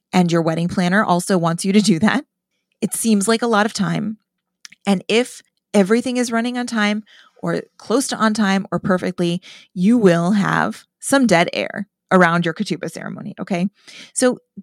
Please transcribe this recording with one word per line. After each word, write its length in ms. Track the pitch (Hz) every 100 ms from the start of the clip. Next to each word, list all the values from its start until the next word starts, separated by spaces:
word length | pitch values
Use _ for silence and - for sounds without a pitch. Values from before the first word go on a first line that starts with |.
| -
And 180 | 185 175
your 120 | 170
wedding 260 | 165 160 175
planner 360 | - 180 196
also 340 | - 175 - 185
wants 260 | 165 170
you 80 | 190
to 80 | 202
do 200 | 202 165
that. 240 | 208 247 - _ _ _ _ -
It 140 | -
seems 340 | - 226 208 190
like 140 | 226
a 40 | 240
lot 180 | 208
of 80 | 214
time. 460 | - 175 170 - 220 _ _ _ _ - _
And 200 | - 196 -
if 320 | 214 247 - _ _ _
everything 440 | 208 185 226 262 247
is 160 | 240
running 260 | 233 240 247
on 80 | 247
time 380 | 233 208 214 - - _ _
or 200 | 175 170 - _
close 300 | - 233 -
to 80 | -
on 180 | 220
time 320 | 214 196 196 190
or 80 | 175
perfectly, 600 | - 185 185 - 175 175 - - _
you 240 | 185 185 247
will 360 | 196 170 175
have 520 | 208 175 85 82 - _ _
some 300 | - 269 240
dead 200 | 170 175
air 360 | - - - 202 _ -
around 340 | 185 175 170
your 100 | 170
ketubah 360 | 160 208 165 170
ceremony, 440 | - - - - -
okay? 280 | 185 175 190 _ - - -
So 280 | - 254 240 _ -